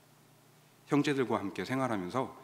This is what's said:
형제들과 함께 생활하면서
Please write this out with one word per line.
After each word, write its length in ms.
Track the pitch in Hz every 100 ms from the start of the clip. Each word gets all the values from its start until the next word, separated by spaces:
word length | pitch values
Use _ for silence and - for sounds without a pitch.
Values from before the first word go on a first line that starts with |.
| - - - - - - - - -
형제들과 500 | 147 147 139 117 110
함께 260 | 98 87
생활하면서 720 | 92 131 131 107 90 120 113 -